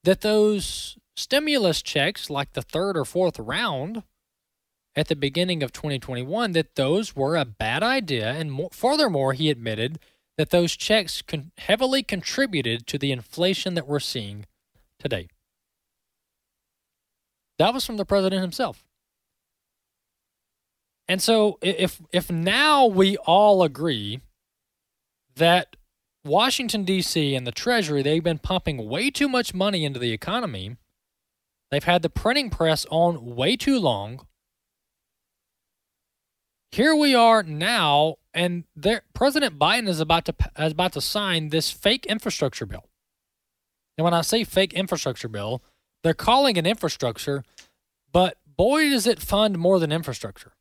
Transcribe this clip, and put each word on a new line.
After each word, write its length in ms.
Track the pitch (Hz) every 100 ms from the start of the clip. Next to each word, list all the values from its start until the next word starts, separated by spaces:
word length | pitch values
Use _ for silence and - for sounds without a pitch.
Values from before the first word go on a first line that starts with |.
that 160 | 180 190
those 760 | 214 214 214 208 - - - - _ -
stimulus 680 | - 269 302 285 190 151
checks, 480 | - 151 147 - -
like 220 | 143 139
the 100 | -
third 340 | - 156 196 170
or 80 |
fourth 340 | 131 180 180 -
round 680 | 110 160 233 135 156 226 - _ _ _ _ _ _ _ _
at 140 | - 156
the 80 | 147
beginning 460 | 139 151 180 165
of 100 | 131
twenty 260 | - 156 135
twenty-one, 540 | - 123 131 208 226
that 240 | 165 151 -
those 400 | 135 185 220 -
were 200 | 135 165
a 80 |
bad 380 | 127 104 110 135
idea. 480 | 226 269 180 123 110
And 220 | 147 156
mo-, 180 | 135 180
furthermore, 600 | - 240 302 269 143 135
he 180 | 135 156
admitted 480 | 127 117 107 123 160 _ _ _ -
that 140 | 151
those 260 | 175 170 -
checks 440 | - 214 180 -
con-, 300 | - 156 143 -
heavily 460 | - 208 262 269
contributed 840 | - 196 - - 269 165 120 117 -
to 100 | 143
the 140 | 139
inflation 640 | 127 - - 180 190 190
that 140 | 170 151
we're 120 | 147
seeing 460 | - 127 101 104 104 _ _ _ _ _
today. 280 | 156 107 87 _ _ _ _ _ _ _ _ _ _ _ _ _ _ _ _ _ _ _ _ _ _ -
That 160 | 180
was 100 | 254
from 120 | - 214
the 80 |
president 360 | 190 202 190 190
himself. 440 | 185 - 226 110 _ _ _ _ _ _ _ _ _ _ _ _ _ _ _ _ _ _ _ _ _ _ -
And 120 | 190
so 380 | 233 226 208 170
i-, 60 | 180
if, 340 | 196 180 - -
if 180 | 180 -
now 560 | 165 175 226 302 285 247
we 300 | 185 196 208
all 460 | - 180 208 190
agree 560 | 165 135 160 120 101 123 - _ _ _ _ _ _ _ _ _ _ -
that 400 | 165 180 - - _ _ _ _
Washington, 580 | 143 170 254 254 240 214
D 180 | 185 190
C, 360 | - 165 143 135
and 100 | 123
the 60 |
Treasury, 500 | - 240 233 160 143
they've 220 | 135 160
been 160 | 170 156
pumping 480 | - 185 - 135 107
way 200 | 143 269
too 200 | - 285
much 260 | 254 233
money 300 | 185 196 190
into 160 | 147 131
the 120 | 123
economy, 640 | 110 - 226 214 101 95 120 _ _ _ _ _ _ _ _ _
they've 140 | 143
had 180 | 175 175
the 80 | 165
printing 400 | - 220 269 247
press 340 | - 160 156 -
on 460 | 160 175 160 117 120
way 180 | 143
too 240 | 247 - 262
long, 480 | 151 104 104 131 - _ _ _ _ _ _ _ _ _ _ _ _ _ _ _ _ _ _ _ _ _ _ _ _
here 240 | - 294
we 200 | 302 294
are 280 | 247 233 220
now, 720 | 165 151 185 233 156 143 156 - _
and 300 | 165 175 175 - -
there, 260 | 185 226 _
President 440 | - 269 285 262 147
Biden 300 | 151 233 214
is 120 | 160
about 260 | 156 165 -
to 60 |
p-, 160 | - - -
is 140 | 156
about 200 | 156 180
to 60 | 143
sign 480 | - 208 202 170 156
this 220 | 160 -
fake 340 | - 202 254 -
infrastructure 600 | 220 - - 139 - 101
bill. 180 | 90 _ _ _ _ _ _ _ _ _ _ _ -
And 80 |
when 80 | 165
I 80 | 170
say 240 | 160 226
fake 300 | 214 185 190
infrastructure 540 | 175 190 165 139 120 120
bill, 340 | 104 104 127 _ _ _ _
they're 120 | 165
calling 420 | 156 - 254 277 180
it 100 | 165
infrastructure, 760 | 220 160 - 123 110 - 139 - - - _ _ _ _
but 240 | 170 185 - _ -
boy, 340 | 208 294 302
does 160 | 262 214
it 140 | 220
fund 380 | - 202 214 180
more 200 | 175 190
than 140 | 160
infrastructure. 600 | 160 151 117 104 - - _